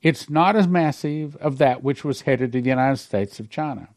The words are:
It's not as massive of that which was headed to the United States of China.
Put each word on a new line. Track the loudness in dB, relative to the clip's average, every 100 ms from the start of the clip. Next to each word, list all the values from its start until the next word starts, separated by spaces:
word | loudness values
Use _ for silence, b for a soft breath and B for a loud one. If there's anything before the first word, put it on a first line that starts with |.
It's | 0 -2 -2
not | 2 2 4
as | 2
massive | 2 0 -2 -6 -6 -8 -6
of | -6 2
that | 2 2
which | -2 -4
was | -4 -4
headed | 0 0 0
to | -2
the | 0
United | 2 2 0
States | -4 -4 -4 -8
of | -14
China. | -8 -8 -8 -14